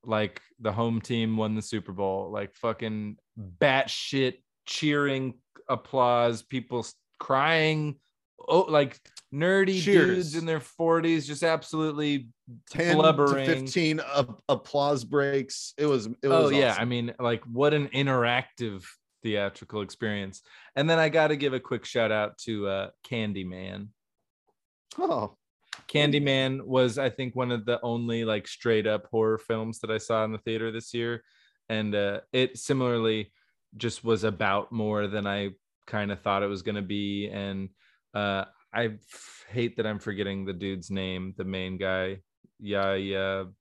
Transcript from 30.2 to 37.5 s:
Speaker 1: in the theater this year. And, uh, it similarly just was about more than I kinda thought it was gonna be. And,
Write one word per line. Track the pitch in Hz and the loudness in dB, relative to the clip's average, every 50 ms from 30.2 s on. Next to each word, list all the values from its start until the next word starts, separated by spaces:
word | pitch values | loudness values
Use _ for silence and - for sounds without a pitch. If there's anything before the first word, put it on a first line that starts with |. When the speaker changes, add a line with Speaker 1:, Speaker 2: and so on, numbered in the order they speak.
| 110 | 0
Speaker 1:
in | 110 | -2
the | 110 104 | -4 -6
theater | _ 117 113 110 113 113 | _ -4 -4 -2 -4 -4
this | 107 113 113 - - | -6 -8 -10 -8 -6
year. | 117 117 117 117 117 _ _ _ _ _ _ _ _ _ | -4 -4 -4 -4 -8 _ _ _ _ _ _ _ _ _
And, | - 110 110 107 104 104 | -4 -4 -2 -2 0 0
uh, | 101 101 101 101 - - _ - | 0 0 0 -2 -6 -8 _ 0
it | 127 131 127 - | 2 2 0 -2
similarly | - - - 143 131 127 123 120 117 113 113 110 107 104 - _ _ _ _ _ _ _ _ - | -10 -2 -2 0 2 2 0 0 2 2 0 0 0 -4 -8 _ _ _ _ _ _ _ _ -12
just | 107 120 113 - - - | -6 -6 -6 -6 -4 0
was | 113 113 101 104 | 0 0 2 2
about | 107 98 85 107 98 98 101 101 - | -2 0 0 0 0 2 0 -2 -4
more | 117 110 107 107 107 104 104 | -4 -4 -2 0 0 -2 -2
than | 98 101 107 101 | -2 -4 -4 -4
I | 101 98 101 101 98 95 _ _ _ _ _ _ | -2 -2 -2 -4 -6 -8 _ _ _ _ _ _
kinda | - - 107 104 101 101 | -6 -6 -4 -4 -4 -6
thought | - - 107 98 98 101 | -4 -2 0 0 0 0
it | |
was | 101 101 95 85 | -2 -4 -4 -6
gonna | 110 104 104 | -6 -4 -4
be. | 98 90 101 101 101 101 101 101 104 104 | -4 -4 -4 -4 -4 -4 -4 -4 -6 -6
And, | 101 101 98 98 | -6 -6 -6 -6